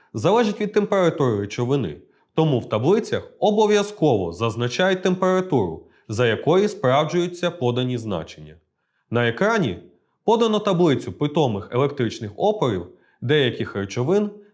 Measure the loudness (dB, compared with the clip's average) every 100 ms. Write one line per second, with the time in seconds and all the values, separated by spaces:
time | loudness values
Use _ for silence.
0 | _ -2 2 4 2 0 -2 0 2 2
1 | 2 2 0 0 -2 -4 -2 -2 -2 -8
2 | -18 _ _ 0 2 0 0 -2 2 0
3 | 0 -6 -6 -2 0 2 4 4 0 0
4 | 2 2 0 -2 -2 -2 -2 0 0 2
5 | 0 0 2 0 2 0 0 -4 -14 _
6 | -8 0 2 2 2 2 2 0 2 2
7 | 2 0 -2 -2 -4 -2 -2 0 -2 -4
8 | -4 -6 -6 -14 -20 -20 _ _ _ _
9 | -4 0 2 2 2 2 0 -4 -12 _
10 | _ _ 0 2 2 0 0 2 2 2
11 | -2 -6 -2 0 0 0 -4 -2 -2 -2
12 | -4 -4 -12 -2 0 0 0 -2 -6 -16
13 | _ -8 0 2 2 -2 -6 -6 -6 -4
14 | 0 0 0 -6 -20